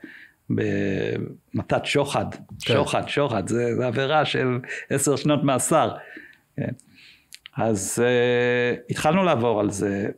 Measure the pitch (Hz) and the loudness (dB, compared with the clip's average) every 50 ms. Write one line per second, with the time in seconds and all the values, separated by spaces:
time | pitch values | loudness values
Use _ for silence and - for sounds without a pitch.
0 | - - - - - - _ _ _ - - 110 110 104 101 101 101 98 98 95 | -18 -20 -20 -20 -20 -20 _ _ _ -4 -2 -2 0 0 0 0 0 -2 -2 -2
1 | - - - - - - - - _ _ - 110 - - 143 123 - - - 143 | -2 -2 -2 -4 -6 -8 -12 -18 _ _ -6 -6 -2 0 -2 -2 0 0 0 0
2 | 139 - - 120 101 92 - - - - - - - - 117 135 143 139 - 117 | 0 0 -2 -2 -2 -2 -8 -14 -16 -18 -16 -10 0 2 2 2 2 2 0 -2
3 | - - - 143 143 131 117 101 87 92 107 120 120 120 113 107 123 127 113 135 | -2 -2 -2 0 0 0 0 -2 -2 0 0 0 0 0 0 0 0 0 0 0
4 | 135 135 156 151 143 - - 131 131 127 123 123 123 - - - - _ 135 139 | 0 2 2 2 2 2 0 0 0 0 0 -2 -4 -8 -12 -12 -6 _ -2 0
5 | - 151 139 127 - 147 151 135 131 139 131 123 - - 165 151 127 104 - - | 2 2 0 2 2 2 2 2 2 2 2 0 2 2 4 4 4 2 -2 -8
6 | - - - - - - - _ _ _ _ - - - 123 - _ _ - - | -14 -18 -20 -20 -20 -20 -20 _ _ _ _ -6 -6 -6 -6 -10 _ _ -20 -20
7 | - - - _ _ _ - - _ - _ - 104 113 110 95 95 - - 120 | -20 -20 -20 _ _ _ -20 -20 _ -14 _ -2 0 0 0 0 -2 -4 -2 0
8 | 120 123 123 123 120 123 123 120 123 123 123 123 120 123 113 - - - - - | 2 2 4 4 4 4 2 2 2 2 2 2 0 0 -2 -4 -4 -6 -6 2
9 | - 156 165 196 190 175 156 113 117 120 110 104 104 101 98 98 107 101 98 101 | 2 2 4 4 4 2 2 2 2 2 2 2 0 0 0 -2 -2 -2 0 -2
10 | 101 123 139 | -2 -4 -6